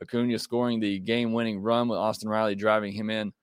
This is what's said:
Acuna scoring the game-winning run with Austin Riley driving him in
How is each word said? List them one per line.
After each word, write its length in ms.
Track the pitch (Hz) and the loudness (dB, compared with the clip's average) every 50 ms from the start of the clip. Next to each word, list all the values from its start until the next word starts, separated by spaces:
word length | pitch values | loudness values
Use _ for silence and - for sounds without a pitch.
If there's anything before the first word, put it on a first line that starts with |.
Acuna 380 | - - - 120 120 120 117 107 | -10 -4 -2 0 2 2 0 -2
scoring 400 | - - 117 120 123 120 117 113 | -2 -2 0 0 2 2 0 0
the 200 | 110 101 98 95 | 0 0 -2 -2
game-winning 600 | 92 110 113 120 120 113 113 117 117 113 107 98 | -2 0 0 0 0 0 0 0 0 -2 -2 -2
run 300 | 98 113 117 120 120 120 | 0 2 2 2 2 2
with 100 | 110 90 | 0 0
Austin 300 | 101 110 110 - 104 107 | 0 -2 -2 -2 -4 -2
Riley 260 | 107 110 110 107 101 | 0 2 2 0 0
driving 380 | 98 101 107 107 110 104 101 98 | 2 2 4 4 4 2 -2 -4
him 160 | 107 107 107 | -6 -4 -4
in 240 | 110 110 107 101 - _ | -4 -4 -4 -6 -8 _